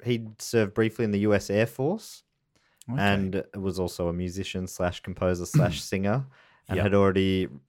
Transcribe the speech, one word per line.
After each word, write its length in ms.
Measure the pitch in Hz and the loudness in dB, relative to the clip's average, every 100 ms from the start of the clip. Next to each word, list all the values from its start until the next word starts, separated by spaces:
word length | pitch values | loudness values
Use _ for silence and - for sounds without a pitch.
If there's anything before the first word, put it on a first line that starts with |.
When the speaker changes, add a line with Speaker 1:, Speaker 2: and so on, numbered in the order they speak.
Speaker 1:
he'd 380 | 123 117 113 107 | -4 -4 -4 -12
served 320 | - 117 104 | -2 2 2
briefly 320 | 107 113 - 113 | 2 0 0 0
in 60 | |
the 80 | 101 | 2
U 140 | 104 | 4
S 160 | 101 - | 2 2
Air 160 | 101 113 | 2 0
Force 560 | - 135 220 - - _ _ _ _ _ _ - | 0 -2 -4 -8 -20 _ _ _ _ _ _ -6
Speaker 2:
Okay. 100 | 120 | 0
Speaker 1:
and 420 | 101 98 95 95 - 101 | 2 2 0 -2 -6 -6
was 240 | 95 92 | -4 -2
also 300 | 90 - 87 | -4 -2 -2
a 40 | |
musician 540 | 85 90 90 95 95 92 | -2 -4 -6 -6 -6 -8
slash 320 | - 90 - | -4 -4 -4
composer 460 | - 92 92 90 87 | -8 -2 0 0 0
Speaker 2:
<clears throat> 100 | 76 | 2
Speaker 1:
slash 240 | 87 80 | 2 0
singer 440 | - 98 98 120 135 - _ _ - | -4 -2 0 -2 -4 -12 _ _ -6
and 80 | 92 | -2
Speaker 2:
Yep. 80 | |
Speaker 1:
had 100 | 101 | 2
already, 540 | 101 98 95 95 95 92 71 | 4 4 4 2 2 -2 -6